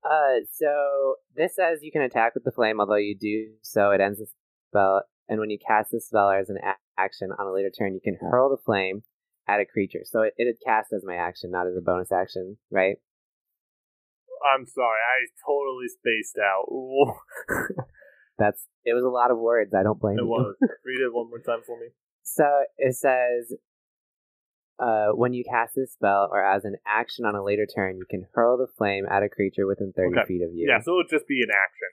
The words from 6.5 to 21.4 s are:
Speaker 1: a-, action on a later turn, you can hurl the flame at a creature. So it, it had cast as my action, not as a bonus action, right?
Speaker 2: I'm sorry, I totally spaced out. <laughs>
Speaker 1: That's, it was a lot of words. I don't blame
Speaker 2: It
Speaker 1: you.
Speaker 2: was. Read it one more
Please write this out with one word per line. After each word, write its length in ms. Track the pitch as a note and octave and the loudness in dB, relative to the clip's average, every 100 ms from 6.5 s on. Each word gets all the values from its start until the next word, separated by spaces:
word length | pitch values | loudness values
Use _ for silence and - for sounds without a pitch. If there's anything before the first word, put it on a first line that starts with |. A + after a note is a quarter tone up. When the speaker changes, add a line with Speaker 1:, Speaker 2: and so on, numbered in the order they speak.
| G2 | -4
Speaker 1:
a-, 140 | - G2 _ - | -4 -6 _ -4
action 340 | F#2+ - F#2+ G2 | -4 -4 -10 -6
on 80 | G2 | -4
a 60 | |
later 180 | F#2+ G2 - | -2 -4 -2
turn, 180 | G2 | -4
you 60 | F#2+ | -4
can 140 | - F#2 | -6 -6
hurl 280 | F2 B2 C3+ | 0 2 2
the 140 | C3+ | 0
flame 380 | - G2+ F#2+ G2 - _ _ _ - | 0 0 0 -4 -12 _ _ _ -2
at 140 | G#2 | 0
a 60 | G2+ | 0
creature. 340 | - G2 - | -2 -4 -6
So 180 | - A2+ | -6 -2
it, 120 | A2 - | -2 0
it 80 | A#2+ | -2
had 180 | A2+ | -2
cast 280 | - A2 G#2+ | 0 -2 0
as 100 | G#2 | -8
my 120 | F#2 F2 | -6 -6
action, 340 | F2 F2+ F2+ | -6 -6 -8
not 160 | F2+ F2+ | -4 -4
as 80 | F2+ | -4
a 60 | |
bonus 300 | F2 F2+ F#2 | -2 -2 0
action, 440 | F#2 F#2+ F#2 F#2 G#2+ _ | -2 -2 -6 -10 -14 _
right? 260 | G2 F#2+ G2+ _ _ _ _ _ _ _ _ _ _ _ _ _ - C#3+ C3+ | 0 0 -2 _ _ _ _ _ _ _ _ _ _ _ _ _ -2 2 2
Speaker 2:
I'm 100 | B2+ | 0
sorry, 340 | - A#2+ A2 | -2 0 0
I 240 | A#2 B2+ B2 _ | 0 0 -2 _
totally 420 | - C#3+ C#3 B2+ B2 | -2 -2 -2 -6 -10
spaced 500 | - A#2+ A2 A2 - | -6 -2 -2 -2 -2
out. 280 | G2+ F#2+ - C3+ C3 C3+ C#3 - - - - - | 0 0 -2 -8 -4 2 2 0 -14 -16 -6 -4
<laughs> 260 | - F#3 - _ - _ _ - | 0 0 -2 _ -20 _ _ 0
Speaker 1:
That's, 280 | G#2 - - _ | 0 0 -14 _
it 100 | - | 0
was 100 | A#2+ | 2
a 40 | B2+ | 2
lot 240 | B2 B2 | 2 4
of 60 | A#2 | 4
words. 360 | A2+ A#2 G2+ | 4 2 2
I 80 | F#2+ | 2
don't 180 | G2 G#2+ | 2 2
blame 180 | A2 G2+ | 0 0
Speaker 2:
It 40 | |
Speaker 1:
you. 60 | A2+ | 0
Speaker 2:
was. 260 | A#2 A#2 G2 C4+ - B2 | 0 -2 0 0 0 -8
Read 140 | C3 | -2
it 80 | B2+ | -2
one 160 | A#2 A#2 | -2 -6
more 120 | A#2 | -10